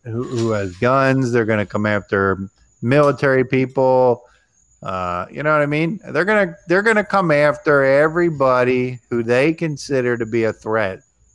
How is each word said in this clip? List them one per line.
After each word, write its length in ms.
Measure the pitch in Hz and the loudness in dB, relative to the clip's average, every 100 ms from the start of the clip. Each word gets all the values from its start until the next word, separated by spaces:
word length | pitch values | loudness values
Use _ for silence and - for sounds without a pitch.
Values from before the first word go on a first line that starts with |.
who, 180 | 117 110 | -12 -8
who 260 | 127 123 113 | -6 -4 -2
has 240 | 107 98 90 | -2 -6 -4
guns. 560 | 120 135 135 135 127 | 0 2 2 0 0
They're 140 | 120 110 | 0 0
gonna 200 | 107 98 | 0 -2
come 200 | 107 104 | -4 -2
after 600 | 104 - 101 98 92 98 _ _ _ | -2 -2 0 0 -2 -6 _ _ _
military 600 | 117 143 143 131 139 131 | 0 2 2 2 0 0
people. 800 | 127 131 131 135 131 127 127 120 - _ _ _ _ _ | 0 0 -2 0 2 4 2 0 -6 _ _ _ _ _
Uh, 440 | 123 92 90 90 - | -10 -6 -6 -6 -8
you 100 | - | -6
know 100 | 151 | -2
what 100 | 151 | 0
I 40 | 147 | 0
mean? 320 | 147 165 208 - | -2 -4 -6 -6
They're 160 | 135 180 | -4 0
gonna, 280 | 214 185 165 - | 0 -2 -4 -2
they're 140 | 180 | 0
gonna 200 | 214 214 | 2 0
come 280 | 196 196 170 | 0 0 2
after 500 | 147 147 143 156 143 | 2 2 0 2 2
everybody 1200 | 135 139 156 165 175 147 131 127 123 127 127 123 - | 4 4 2 2 -2 0 2 2 2 0 -2 -8 -6
who 120 | 120 | -4
they 280 | 113 123 147 | 0 2 2
consider 640 | 160 165 139 - 135 123 120 | 0 -6 -8 -4 -2 0 -2
to 80 | 110 | -2
be 180 | 117 | -2
a 80 | 110 | -2
threat 480 | - 110 110 101 95 _ _ _ | -4 -4 -2 -2 -6 _ _ _